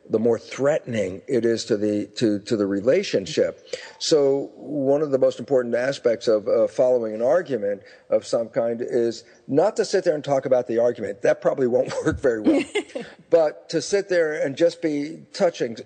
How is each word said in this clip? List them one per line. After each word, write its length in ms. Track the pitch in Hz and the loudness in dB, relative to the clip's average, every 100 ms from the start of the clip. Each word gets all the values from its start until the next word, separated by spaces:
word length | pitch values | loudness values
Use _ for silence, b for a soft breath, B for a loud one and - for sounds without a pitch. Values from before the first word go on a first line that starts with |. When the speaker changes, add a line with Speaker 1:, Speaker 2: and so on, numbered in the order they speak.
| - | -2
Speaker 1:
the 100 | 110 | 0
more 200 | 117 113 | 2 0
threatening 840 | - - 139 156 - 113 95 92 - | -2 -2 0 0 -2 -4 -4 -6 -4
it 180 | 131 117 | 0 2
is 200 | 113 - | 0 0
to 120 | 107 | 0
the, 300 | 104 104 - - | 0 -2 -4 -2
to, 240 | 113 104 | 0 0
to 180 | 98 110 | -2 -2
the 80 | 98 | 0
relationship. 1000 | 98 107 170 196 110 90 - 90 - - B B B | 0 2 0 0 -4 -2 -2 -2 -4 -14 B B B
So 500 | - 156 139 139 - - | 0 2 4 2 -4 -12
one 480 | - 147 135 143 | -10 -4 0 0
of 80 | 156 | 0
the 80 | 135 | 2
most 180 | 131 - | 2 0
important 360 | 139 135 120 120 | 0 0 0 -2
aspects 520 | 127 139 120 113 - | -2 -2 0 0 2
of, 200 | 107 101 | 0 2
uh, 180 | 113 107 | 2 2
following 460 | - 127 127 110 | 2 2 2 0
an 80 | 107 | -2
argument 640 | 120 170 151 123 101 101 - B B | 0 0 0 -4 -4 -6 -10 B B
of 160 | 110 - | -2 0
some 240 | 127 113 | -2 -2
kind 320 | 135 117 117 | -2 -2 -2
is 420 | 120 123 117 113 - b - | -2 0 0 -2 -12 b -4
not 280 | 139 190 220 | 2 2 2
to 100 | 190 | 0
sit 180 | 196 | 0
there 120 | 180 151 | 0 -2
and 80 | |
talk 240 | 143 139 131 | 0 -2 2
about 180 | 127 120 | 0 2
the 140 | 113 | 2
argument. 420 | 120 123 123 101 | 2 0 -6 -2
That 200 | - - | 0 0
probably 260 | 175 - 127 | 0 0 2
won't 260 | 123 135 - | 2 0 -2
<laughs> 80 | - | -4
work 140 | - | 0
very 220 | 135 113 | 0 0
well. 220 | 110 285 - | 2 2 0
Speaker 2:
<laughs> 60 | 415 - 254 - B - | -4 -6 -10 -14 B 0
Speaker 1:
But 400 | 165 151 - - | 2 2 -2 -6
to 100 | 160 | -6
sit 260 | - 202 190 | -2 -2 0
there 320 | 175 160 151 | 0 0 0
and 140 | 147 131 | -4 2
just 240 | 170 - | 2 2
be 380 | 165 147 147 160 - | -2 -2 -6 -10 -12
touching 440 | - 185 - 131 113 | -2 0 0 -4 -6